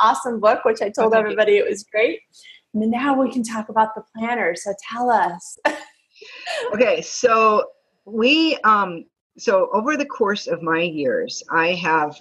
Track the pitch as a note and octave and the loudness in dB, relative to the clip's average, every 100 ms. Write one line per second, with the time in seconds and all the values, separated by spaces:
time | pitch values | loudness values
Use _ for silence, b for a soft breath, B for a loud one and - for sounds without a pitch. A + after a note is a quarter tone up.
0 | A3 C4 B3+ A3+ G#3+ - A3+ A3 G#3 G#3+ | 4 2 -2 2 2 4 2 0 -2 0
1 | A3+ A3 G#3+ G3+ G#3 G3+ - G3+ - G#3+ | 2 4 2 2 4 4 2 -4 -4 0
2 | B3+ A4 _ B B B _ G#3+ A3 A#3+ | 0 -2 _ B B B _ -2 0 0
3 | C#4 C4+ C4 B3+ A3+ A3 A3 A3 A3 G#3 | 0 2 0 -2 -4 -6 -4 0 0 -4
4 | - A3 A3+ A#3+ F3 F3 G3+ G3+ - A#3 | -14 -8 -6 -2 -2 -4 -8 -10 -10 -4
5 | B3 G#3+ F3+ F3+ - - D4+ - - _ | 0 2 0 -4 -14 -6 -4 -4 -14 _
6 | _ B G#4+ B E5+ D#5+ A#4 G#3+ F4+ - | _ B -20 B -10 -8 -2 0 2 0
7 | - - A#3+ A3+ G#3+ G#3+ - - _ _ | -4 -2 2 4 4 2 -2 -8 _ _
8 | G3+ A3 A#3+ D#4 D#4+ - G#3+ G#3+ F#3 E3+ | -8 0 2 2 2 0 2 2 0 -6
9 | - _ _ - - F#3+ F3 G3+ B3 D4 | -14 _ _ -8 0 2 2 0 0 -2
10 | C#4+ - G3+ G3+ - E3 D#3+ D#3+ F3 D#3 | -2 -2 -2 -2 -4 -6 -2 -2 -2 -2
11 | C3 G2+ - - - E3 E3 F3 E3 D#3+ | -2 -2 -4 -8 -4 -2 0 -2 0 0
12 | D3+ - | -2 -6